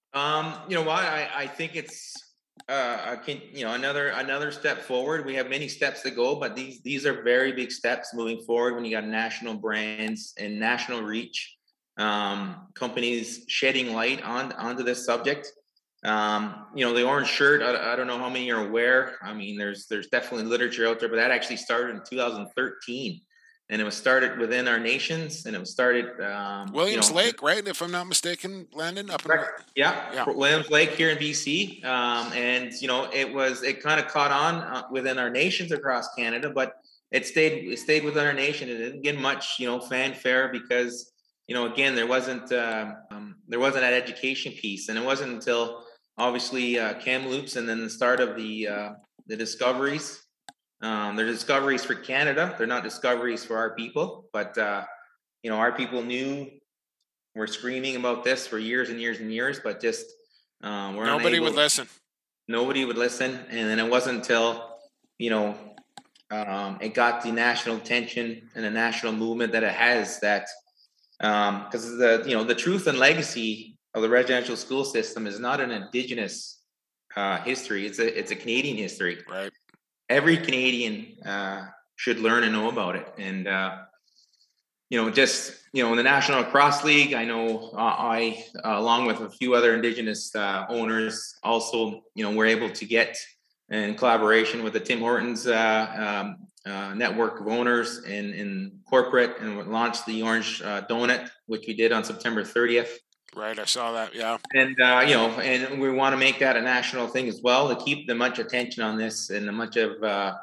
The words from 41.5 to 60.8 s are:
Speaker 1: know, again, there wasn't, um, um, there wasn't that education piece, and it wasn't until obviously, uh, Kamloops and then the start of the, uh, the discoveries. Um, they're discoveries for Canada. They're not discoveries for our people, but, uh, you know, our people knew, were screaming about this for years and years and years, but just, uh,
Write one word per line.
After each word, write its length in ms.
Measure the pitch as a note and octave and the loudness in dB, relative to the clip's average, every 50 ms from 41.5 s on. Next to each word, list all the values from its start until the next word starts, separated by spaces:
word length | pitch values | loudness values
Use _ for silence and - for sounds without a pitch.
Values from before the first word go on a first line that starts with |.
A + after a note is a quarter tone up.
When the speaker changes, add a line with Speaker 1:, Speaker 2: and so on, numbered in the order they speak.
| B2 | -4
Speaker 1:
know, 100 | B2 A#2+ | -2 -2
again, 300 | A2+ A2+ C3+ C#3 C#3 B2+ | -2 0 0 2 2 2
there 100 | A#2 A#2 | 2 2
wasn't, 460 | A#2+ B2+ C3 B2 C3 B2+ A#2+ - - | 2 2 2 0 0 -4 -6 -4 -2
um, 440 | B2 A#2+ A#2 A2+ A2 A2 G#2+ G#2 G#2 - - - | 0 0 0 0 -2 -4 -4 -6 -10 -14 -16 -18
um, 260 | G#2 G#2 G#2 G#2 - - _ | -16 -14 -14 -16 -16 -18 _
there 120 | - A#2 A#2+ | -4 0 2
wasn't 220 | C3 C3+ C3+ C3 | 2 2 4 4
that 120 | B2+ B2 B2 | 4 4 4
education 580 | B2+ B2 B2 - - - C3 C3+ - - - | 4 2 -2 -6 -4 -4 -4 -4 -4 -6 -8
piece, 380 | - - - G#2 G2+ F#2+ - - | -8 -8 -8 -8 -8 -6 -6 -6
and 100 | A2 A2+ | -4 -2
it 40 | B2 | 0
wasn't 300 | C3 C#3 C3+ C#3+ B2+ A#2+ | 0 0 0 -2 -6 -8
until 500 | A2 - B2+ A#2+ A#2 A#2 A#2 A#2+ - - - - _ _ _ _ | -6 -2 0 0 0 0 -2 -4 -10 -14 -20 -20 _ _ _ _
obviously, 640 | A2 A#2+ B2 A#2+ A#2+ - - C3 B2+ B2 A#2+ A#2+ A#2 | -2 0 0 0 -2 -4 -4 -4 -2 0 0 0 0
uh, 140 | A2 G#2+ G#2 | 0 -2 -4
Kamloops 640 | - - B2+ B2+ C3 C3+ C3 C3 C#3+ C3+ - - | -4 -2 -2 -2 0 -2 -2 -4 -4 -6 -6 -6
and 100 | B2 A#2 | -6 -4
then 140 | A#2 A2+ A2+ | -4 -4 -4
the 80 | A2+ A2 | -4 -6
start 320 | - - B2+ B2 B2+ B2 | -4 0 2 4 4 4
of 160 | B2 G#2 G#2+ | 2 0 -2
the, 320 | A2+ A2 G#2+ G#2+ A2 G#2+ G#2 | -4 -6 -6 -6 -4 -4 -4
uh, 200 | G#2 G#2 G#2 G#2 G#2 - _ _ _ _ _ | -4 -4 -6 -8 -10 -16 _ _ _ _ _
the 80 | F#2+ A2 | -10 -8
discoveries. 840 | G#2+ A2+ - - - B2+ B2 B2+ C3 C#3 C#3 C#3+ D#3 - - - - _ _ _ _ _ - - _ _ _ _ _ | -6 -6 -6 -4 0 0 2 2 2 0 -2 -2 -4 -6 -10 -12 -16 _ _ _ _ _ -20 -20 _ _ _ _ _
Um, 360 | A2 A2 A2 G#2 G#2 G#2 G#2 | -6 -4 -2 -2 -2 -2 -2
they're 80 | A2 A2+ | 0 0
discoveries 580 | A2+ A2+ A2 - - C#3 C#3 C#3 C#3 C3 A#2+ - | 0 -2 -2 0 2 2 2 4 2 0 0 0
for 100 | - B2 | -2 -4
Canada. 640 | - - - C3 C#3 D3+ D3 C#3 D3+ F3 F3+ - | -6 -4 -2 0 2 2 2 2 2 0 0 0
They're 100 | - A2+ | -2 -2
not 160 | A#2 B2 A#2+ F#2 | -2 -2 -2 -4
discoveries 600 | G#2+ - - - B2 B2 A#2 A#2+ A#2+ A#2 A#2 - | -6 -6 -2 2 2 2 2 2 -2 -2 -4 -4
for 140 | - A2+ | -4 -2
our 180 | A2 A2+ G#2+ - | -2 -2 -2 -2
people, 540 | A#2 A2+ A2+ - D3+ - F#3 - - - _ | -6 -8 -4 -2 -2 -2 -2 -4 -10 -12 _
but, 260 | - G#2+ G#2 - - | -4 -4 -4 -2 -2
uh, 280 | A2+ G#2+ G#2 G2+ G2 F#2 - - - - _ _ _ _ _ _ _ - | -2 0 0 0 -4 -6 -8 -12 -18 -20 _ _ _ _ _ _ _ -6
you 60 | A2+ | -2
know, 80 | G#2+ | 0
our 160 | A2 A2+ A#2+ B2 | 2 2 2 2
people 280 | - B2+ A2 B2+ B2 | 0 -2 -2 -4 -4
knew, 480 | A#2 A#2+ B2 B2+ C3 C3+ C#3 C#3+ C#3 C3+ - - _ _ _ _ _ _ _ _ _ _ _ _ _ _ - | -4 -2 -4 -4 -2 -4 -4 -6 -8 -12 -16 -20 _ _ _ _ _ _ _ _ _ _ _ _ _ _ -8
were 120 | A2 A2 | -6 -6
screaming 500 | G#2+ - - A#2+ B2 C3 B2+ C3 C3+ C3 | -6 -6 -6 -6 -4 -4 -4 -2 -4 -2
about 260 | B2 B2 B2 A#2 A#2+ - | -2 0 0 0 0 2
this 240 | B2+ C3 B2+ - | 0 0 0 -2
for 100 | - A2+ | -4 -6
years 320 | G#2+ A2 A2+ B2 B2+ A#2+ A2+ | -4 -2 -2 0 0 0 -2
and 120 | A#2 A#2 | -4 -4
years 180 | A#2 A#2 A2 G2 | -4 -4 -4 -4
and 140 | A2 A2 A2+ | -6 -6 -4
years, 260 | A2+ B2+ C#3 C#3 - | -2 -2 -2 -2 -4
but 200 | - A2 G2 - | -4 -6 -4 -2
just, 240 | A#2+ A2+ A2 - - - - _ _ _ _ _ _ _ _ _ - | -2 -2 -2 -2 -6 -14 -20 _ _ _ _ _ _ _ _ _ -10
uh, 300 | G#2 G#2 G2+ | -8 -6 -6